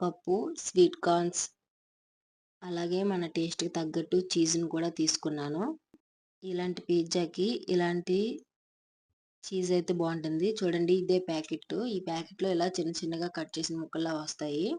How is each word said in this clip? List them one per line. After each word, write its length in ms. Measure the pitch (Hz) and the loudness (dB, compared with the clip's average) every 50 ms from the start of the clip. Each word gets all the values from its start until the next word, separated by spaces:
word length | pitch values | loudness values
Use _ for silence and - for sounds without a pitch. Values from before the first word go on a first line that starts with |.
కప్పు 360 | 180 175 - - _ - 180 220 269 320 330 - - | -2 -4 -4 -4 _ 0 0 0 0 -2 -6 -8 -10
స్వీట్ 320 | - - 185 175 170 - - - | 2 6 8 8 8 6 2 2
కార్న్స్, 380 | 175 170 175 175 175 175 - - - _ _ _ _ _ _ _ _ _ _ _ _ _ _ _ _ _ _ _ _ _ _ | 2 4 4 2 0 -2 -4 -6 -6 _ _ _ _ _ _ _ _ _ _ _ _ _ _ _ _ _ _ _ _ _ _
అలాగే 380 | 185 180 170 170 175 170 180 190 196 202 | -10 -6 -4 -2 -2 0 0 0 2 0
మన 160 | 190 175 170 160 - | 0 0 -2 -2 -2
టేస్ట్‌కి 340 | 165 165 170 - - - 180 - 170 | -2 -2 -2 -2 -4 -4 -4 -2 -2
తగ్గట్టు 420 | 160 156 - 165 165 - - 185 185 - | -4 -2 -2 -4 0 2 2 2 2 2
చీజ్‌ని 360 | - 170 160 160 165 165 170 156 160 | 2 2 4 4 2 0 0 -2 -2
కూడా 140 | 160 170 170 165 - | -2 -2 -2 0 0
తీసుకున్నాను. 640 | 156 156 - - - 156 151 147 143 143 147 170 220 302 320 - _ _ - - _ _ _ _ _ _ _ _ | 0 0 0 0 -2 -4 -4 -4 -4 -4 -2 -2 -2 -4 -6 -8 _ _ -20 -20 _ _ _ _ _ _ _ _
ఇలాంటి 400 | - 190 180 175 180 180 175 - - - | -8 -6 -4 -2 -2 -2 -4 -4 0 2
పిజ్జాకి 600 | 175 170 165 165 175 180 170 156 - - 185 226 240 - - - 185 | 2 2 2 2 0 0 0 0 -2 0 0 0 0 -2 -2 0 2
ఇలాంటి 440 | 180 175 175 175 175 175 - 180 196 214 240 294 - - _ _ _ _ _ _ _ _ _ _ _ _ _ _ _ _ _ _ _ - | 2 2 2 0 -2 0 0 2 2 2 0 -2 -6 -12 _ _ _ _ _ _ _ _ _ _ _ _ _ _ _ _ _ _ _ -10
చీజ్ 280 | - 190 185 180 180 | -6 -2 -2 2 2
అయితే 200 | 180 180 170 - 175 | 2 2 2 2 0
బాగుంటుంది. 540 | 170 165 165 165 160 156 156 160 160 180 220 220 214 | 0 0 0 -2 -2 -2 -2 0 0 0 0 0 0
చూడండి, 360 | 190 170 170 170 170 170 185 190 | 0 0 2 2 4 4 4 4
ఇదే 180 | 185 185 185 180 185 - | 4 4 2 2 2 0
ప్యాకెట్. 480 | 160 156 156 - 160 151 - - - 185 240 247 208 | -4 -4 -4 -6 -8 -8 -6 -6 -4 -4 -2 -2 -4
ఈ 40 | 185 185 170 | -4 -4 -4
ప్యాకెట్‌లో 420 | 165 165 160 - 190 - - 190 180 | -4 -6 -6 -8 -6 -2 -2 0 2
ఇలా 120 | 170 170 185 180 185 | 2 0 0 0 -2
చిన్న 140 | 156 165 170 - | -2 -4 -4 -4
చిన్నగా 300 | 175 165 165 165 175 175 - | -4 -4 -4 -4 -4 -4 -4
కట్ 180 | 165 156 - - 160 | -6 -8 -6 -6 -6
చేసిన 180 | 160 - 165 160 | -6 -4 -4 -6
ముక్కల్లా 320 | 160 151 - 160 165 165 160 151 | -6 -6 -4 -2 -2 -2 -2 -4
వస్తాయి. 440 | 151 151 - - 151 147 147 151 180 247 339 | -6 -8 -8 -6 -6 -4 -2 -2 -2 -2 -4